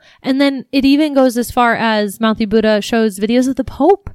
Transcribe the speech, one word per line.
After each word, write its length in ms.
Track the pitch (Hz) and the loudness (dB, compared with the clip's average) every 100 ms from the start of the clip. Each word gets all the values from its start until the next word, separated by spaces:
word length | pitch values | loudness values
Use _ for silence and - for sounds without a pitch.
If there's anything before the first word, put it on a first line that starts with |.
| _ _ | _ _
And 160 | - 269 | -4 0
then 260 | 277 269 - | 0 -2 -4
it 140 | 277 269 | 0 2
even 280 | 285 311 | 2 2
goes 240 | 269 262 233 | 2 2 0
as 140 | 233 | -4
far 240 | 247 233 208 | 0 0 0
as 460 | 226 214 208 190 | -2 -2 -4 -2
Mouthy 240 | 220 214 214 | -2 -2 0
Buddha 360 | 220 220 214 | 0 2 0
shows 380 | - 226 220 190 | 0 0 -2 -2
videos 300 | 214 240 254 | 0 0 0
of 80 | 262 | -2
the 80 | 247 | -6
Pope. 440 | - 302 392 - | 0 2 2 -2